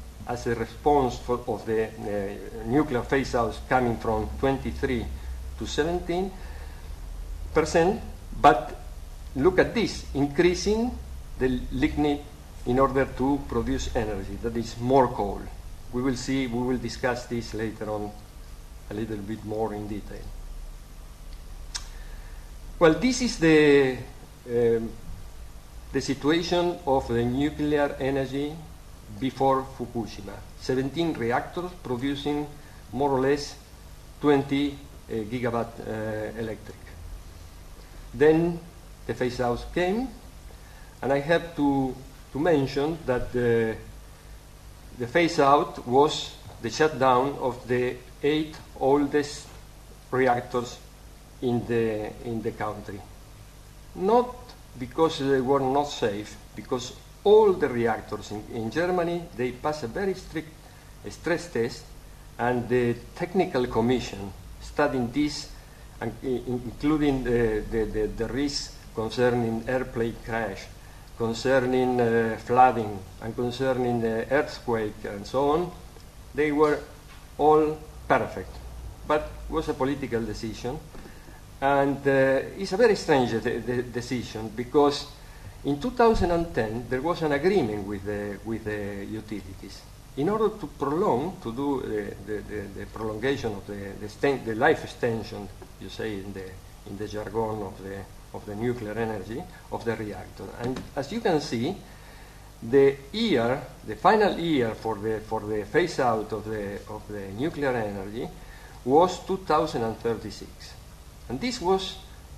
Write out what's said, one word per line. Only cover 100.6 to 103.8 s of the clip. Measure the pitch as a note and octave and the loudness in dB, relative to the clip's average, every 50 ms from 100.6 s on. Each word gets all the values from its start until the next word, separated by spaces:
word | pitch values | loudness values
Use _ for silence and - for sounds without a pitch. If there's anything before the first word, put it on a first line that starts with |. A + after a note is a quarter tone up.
And | A#2+ B2 B2+ - - - - | -4 -4 -4 -4 -6 -8 -6
as | C#3 C3 - | -6 -6 -4
you | G#3 A#3 | -4 -2
can | - G#3 E3 D3 | 2 2 2 2
see, | - - C3 A2+ A#2+ E3 G3+ - - - - - - - - - - - - - - - - - | 2 0 -2 0 0 -2 -2 -4 -8 -16 -18 -18 -18 -18 -18 -18 -18 -20 -20 -20 -20 -20 -16 -12
the | - A2+ C3 C#3 C#3 C3+ C#3 C#3 - - - | -2 4 8 8 8 8 6 2 -4 -8 -4
year, | G#3+ A#3 G#3+ D#3+ A#2 A#2 A#2+ C3+ D3 - - - - | 0 2 2 4 4 4 2 0 0 -4 -8 -14 -12